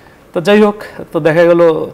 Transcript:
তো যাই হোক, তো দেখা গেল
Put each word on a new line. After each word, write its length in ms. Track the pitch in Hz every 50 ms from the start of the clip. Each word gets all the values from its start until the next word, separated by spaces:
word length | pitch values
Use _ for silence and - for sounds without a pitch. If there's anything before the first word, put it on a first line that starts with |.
| - - _ _ _ _ -
তো 80 | 185
যাই 200 | 160 202 208 214
হোক, 140 | 214 208 208 208 - - - - - -
তো 80 | - 165
দেখা 240 | 151 165 151 170 175
গেল 420 | 170 175 170 170 165 156 156 156 -